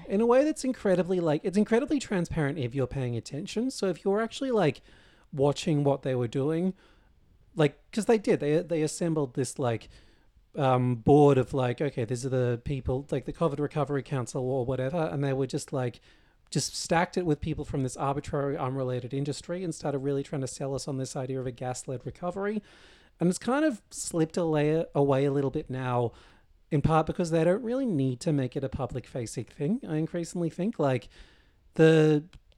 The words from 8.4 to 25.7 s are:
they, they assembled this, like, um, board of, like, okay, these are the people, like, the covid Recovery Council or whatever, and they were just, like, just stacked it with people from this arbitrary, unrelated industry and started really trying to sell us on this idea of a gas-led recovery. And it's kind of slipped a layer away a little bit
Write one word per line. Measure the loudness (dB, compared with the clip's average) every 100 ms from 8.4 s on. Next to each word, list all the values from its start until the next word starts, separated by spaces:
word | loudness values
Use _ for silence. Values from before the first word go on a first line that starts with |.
they, | 2 2
they | 2 0
assembled | 0 0 -2 0 -2
this, | -2 -4 0
like, | 0 -2 -6 -20 -20 _ _ _ _ 0
um, | 2 4 2 2
board | 6 8 8 6
of, | 2
like, | 0 -2 -2
okay, | -4 -2
these | -4 -4 -2
are |
the | 0 0 -2
people, | -4 -4 -2 -4 -2
like, | -4
the | -4
covid | -2 -2 0
Recovery | -2 -2 -2 -2
Council | -4 -4 -4 -4
or | -2 -2 -2
whatever, | -2 -2 -2
and | -2 -2
they | -2
were | 0 -2
just, | -4 -6
like, | -4 -4 -6 -18 _ _ _ _
just | -4 -2
stacked | -6 0 0 0 -2
it |
with | 0 -2
people | -2 -6
from | -4 -4
this | -4 -2
arbitrary, | -4 -4 -4 -4 -2 -2
unrelated | -4 -2 -4 -4 -4
industry | -4 -4 -6 -8 -6
and | -6
started | -6 -4 -4
really | -2 -2
trying | -4 -6
to | -6
sell | -6 -6
us | -6 -6
on | -6
this | -6
idea | -6 -6 -4
of | -6
a |
gas-led | -6 -6 -6 -8 -8
recovery. | -10 -8 -8 -4 -4 -4 -8 -16 -20 -20 _ _
And | 0
it's | 2
kind | 0 2
of | 2 0 _
slipped | -12 -4 0 0 0
a |
layer | 2 2 4 2 0
away | 2 4 4
a | 2
little | 2 0
bit | -2 -6